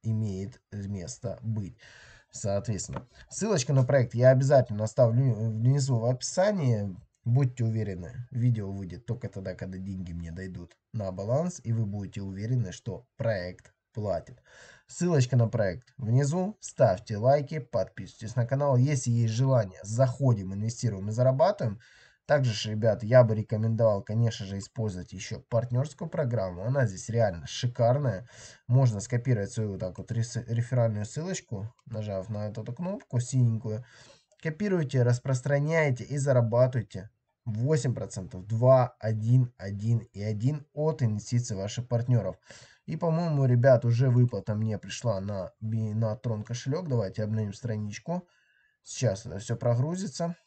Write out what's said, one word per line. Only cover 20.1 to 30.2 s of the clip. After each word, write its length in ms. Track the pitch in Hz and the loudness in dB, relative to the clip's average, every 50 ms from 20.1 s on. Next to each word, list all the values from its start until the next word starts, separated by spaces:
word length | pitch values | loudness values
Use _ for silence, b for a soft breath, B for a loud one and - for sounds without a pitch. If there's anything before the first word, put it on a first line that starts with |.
| 120 - 139 127 113 101 98 92 | 2 0 2 2 2 2 0 -6
инвестируем 580 | 98 101 107 113 120 - - 117 101 95 95 104 | -6 -4 -4 -4 -4 -2 -4 -4 -2 -2 -6 -6
и 20 | |
зарабатываем. 680 | 110 117 123 131 131 135 160 190 202 - 185 110 98 113 B B B B B B B B _ | -2 2 2 2 4 4 2 2 2 0 -2 -4 -4 -6 B B B B B B B B _
Также 260 | - 151 147 131 123 | 0 0 2 2 0
же, 180 | 107 - - 110 | -2 -2 -4 -4
ребят, 320 | 107 107 110 113 104 - | -4 0 2 2 2 2
я 220 | 107 104 127 127 123 | 0 6 8 8 8
бы 100 | 110 110 | 8 4
рекомендовал, 680 | 107 104 - 120 107 110 113 113 107 117 110 104 98 | -2 -2 -2 -2 0 0 0 2 4 4 4 2 2
конечно 440 | 98 - 107 117 117 113 - - 104 | -2 -2 0 0 2 0 0 -4 -10
же, 120 | 95 101 98 | -8 -8 -8
использовать 540 | 98 - _ - 113 107 90 90 85 - | -8 -10 _ -4 -4 -4 -4 -6 -10 -10
еще 280 | - 95 - - 113 - - _ | -12 -14 -10 -10 -10 -12 -10 _
партнерскую 600 | - 117 123 123 123 123 139 151 - - - 160 | -2 -2 0 0 -2 -2 -2 -2 -6 -10 -10 -6
программу. 560 | - - 151 123 117 113 95 92 87 87 95 | -4 -2 -2 0 0 -2 -2 -4 -4 -6 -4
Она 220 | 117 135 143 127 | -2 0 2 0
здесь 220 | 107 95 90 - - | 0 -2 -6 -8 -4
реально 380 | 107 117 113 104 87 82 - | 0 2 2 2 0 -4 -10
шикарная. 840 | - - - - 123 123 - 120 113 127 147 147 127 101 90 B B B B B B B B B | -10 -8 -4 -4 -4 0 2 4 4 4 2 2 -2 -2 -4 B B B B B B B B B
Можно 340 | - 120 131 135 120 110 101 | 2 4 4 6 4 2 0
скопировать 520 | - - - 120 120 131 123 104 98 98 | -4 -2 -4 -2 0 0 0 0 0 -4
свою 200 | - 113 110 104 | -4 -4 -4 -4
вот 80 | 98 90 | -4 -6
так 180 | 92 92 87 - | -6 -8 -8 -10
вот 120 | 90 - | -10 -6
рес-, 320 | 104 113 | -4 -4